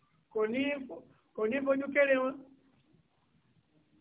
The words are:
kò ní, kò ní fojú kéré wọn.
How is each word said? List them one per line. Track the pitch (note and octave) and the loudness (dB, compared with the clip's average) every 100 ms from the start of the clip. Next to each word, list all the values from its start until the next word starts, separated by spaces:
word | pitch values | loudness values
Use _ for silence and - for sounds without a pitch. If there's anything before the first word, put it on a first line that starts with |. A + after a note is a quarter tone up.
| _ _ _ A3 | _ _ _ -2
kò | |
ní, | G#3+ B3+ C#4+ C#4+ - - - - _ - | -2 0 -2 -4 -8 -14 -18 -20 _ -4
kò | |
ní | A3 C#4 | -2 0
fojú | C#4 C4+ C#4 | 0 0 0
kéré | C#4+ C#4 C4 | 2 4 4
wọn. | C4 - - - _ _ _ _ _ _ _ _ _ _ _ _ _ _ | 2 -4 -14 -20 _ _ _ _ _ _ _ _ _ _ _ _ _ _